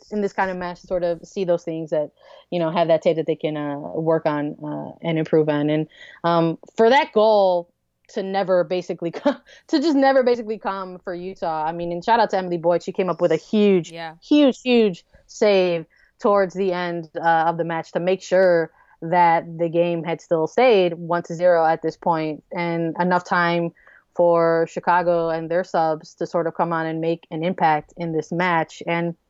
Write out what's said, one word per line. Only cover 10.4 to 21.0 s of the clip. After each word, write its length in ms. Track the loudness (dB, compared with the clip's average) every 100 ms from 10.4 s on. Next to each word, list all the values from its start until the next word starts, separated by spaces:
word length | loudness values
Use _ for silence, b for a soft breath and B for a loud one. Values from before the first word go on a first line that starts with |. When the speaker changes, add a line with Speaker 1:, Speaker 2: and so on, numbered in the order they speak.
| -4 -8
Speaker 1:
come 400 | -6 -8 -10 -12
for 160 | -12 -10
Utah. 500 | -10 -8 -6 -4 -4
I 60 |
mean, 200 | -4 -6
and 140 | -4 0
shout 140 | 2
out 100 | 2
to 80 | 0
Emily 200 | -2 -2
Boyd. 260 | 0 0
She 80 | -2
came 180 | -4 -2
up 120 | 0
with 100 | 0
a 40 | 0
huge, 540 | 0 2 4 2 0
Speaker 2:
Yeah. 240 | -12 -14 -10
Speaker 1:
huge, 400 | 0 4 4 2
huge 420 | 2 4 2 0 _ b b
save 600 | 0 2 4 2 0 -6 b b _
towards 340 | 2 2 2
the 200 | -2 -2
end, 360 | -2 -4 -6 -8 -2
uh, 300 | 2 2 2
of 100 | -2
the 60 |
match 280 | -4 -4 -4
to 60 | -4
make 220 | -2 -2
sure 500 | 0 2 4 4 0 b b b
that 440 | -2 2 4 2 -2 -6
the 120 | -2
game 340 | 0 0 -2
had 180 | -4 -6
still 240 | -2 -2 0
stayed 460 | 2 4 4 2
one 280 | -2